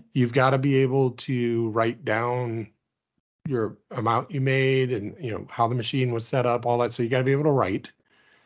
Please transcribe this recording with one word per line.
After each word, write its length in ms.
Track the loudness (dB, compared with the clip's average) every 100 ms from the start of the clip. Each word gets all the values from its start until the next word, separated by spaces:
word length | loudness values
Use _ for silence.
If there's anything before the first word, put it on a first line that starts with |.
| -6
You've 200 | 0 0
gotta 240 | 4 4 4
be 180 | 2 2
able 340 | 2 2 0
to 580 | -2 -4 -2 0 0 0
write 320 | 0 0 -2 -2
down 640 | -2 0 -2 -4 -6 -8 _ _ _ _ _ _ _ -4
your 300 | -2 -2 -6 _
amount 400 | -4 0 0 0
you 100 | -2
made 500 | 0 2 2 2 0
and, 240 | -2 -6 -8
you 80 | -8
know, 140 | -8 -8
how 180 | -2 0
the 80 | 0
machine 360 | -2 -2 0
was 160 | -2 -2
set 180 | 0 2
up, 180 | 0 0
all 120 | 0
that. 120 | 0
So 120 | -2
you 60 | 0
gotta 140 | 0 2
be 60 |
able 120 | 2 2
to 60 |
write, 400 | 2 2 -2 -6 _ _ _ _ _